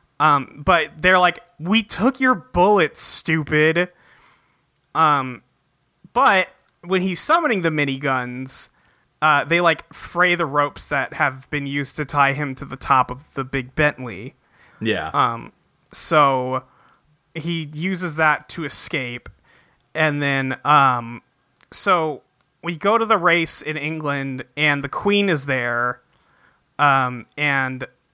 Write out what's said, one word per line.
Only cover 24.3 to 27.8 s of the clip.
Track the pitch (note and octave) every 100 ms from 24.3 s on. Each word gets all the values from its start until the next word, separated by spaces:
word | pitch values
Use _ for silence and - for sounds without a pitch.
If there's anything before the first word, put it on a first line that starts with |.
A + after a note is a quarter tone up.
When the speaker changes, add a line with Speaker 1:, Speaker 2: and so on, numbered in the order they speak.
| C3 - -
Speaker 1:
and | D3+ C#3+
the | C#3
Queen | - G3+ G3+ G3
is | D3+ C#3+
there. | C3 A#2+ A#2+ B2 B2 _ _ _ _ _ _ _ -
Um, | D3 C3+ B2+ B2 A2 -
and | D3 C#3 C3 B2+